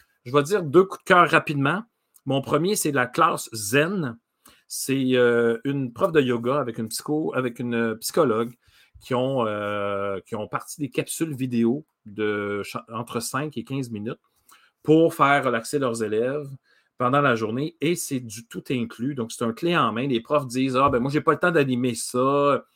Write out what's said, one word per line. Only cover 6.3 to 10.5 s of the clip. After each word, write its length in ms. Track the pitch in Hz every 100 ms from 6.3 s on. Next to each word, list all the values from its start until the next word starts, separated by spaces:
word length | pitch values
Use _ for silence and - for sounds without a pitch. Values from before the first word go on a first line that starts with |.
| 123 117 143
avec 180 | 120 113
une 100 | 110
psycho-, 460 | - - 151 160
avec 240 | 135 127 120
une 360 | 120 117 113 110
psychologue 560 | - - 143 110 120 - _ _ _ -
qui 120 | -
ont, 320 | 127 131 135 110
euh, 720 | 104 104 104 101 101 101 95 -
qui 80 |
ont 140 | 107
parti 320 | 104